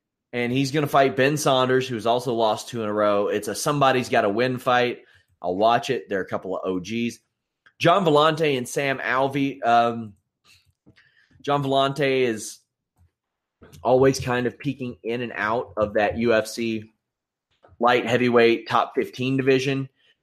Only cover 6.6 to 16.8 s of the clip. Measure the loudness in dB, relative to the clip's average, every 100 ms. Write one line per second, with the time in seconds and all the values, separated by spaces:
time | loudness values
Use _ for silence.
6.6 | -4 -6 -6 -6 -6 -8 _ _ _ _
7.6 | _ -2 2 2 4 4 4 2 0 -2
8.6 | -4 -4 -4 -4 -2 0 0 0 -4 -2
9.6 | 2 4 2 -2 -10 -16 _ _ _ _
10.6 | _ _ _ _ _ _ _ _ -4 -2
11.6 | 0 0 0 0 0 0 0 -2 -8 -16
12.6 | _ _ _ _ _ _ _ _ _ _
13.6 | -20 -8 0 4 4 2 -2 -2 -4 -4
14.6 | -8 -8 -10 -10 -8 -6 -8 -6 -4 -4
15.6 | -4 -4 -2 0 0 0 2 2 0 -4
16.6 | -6 -6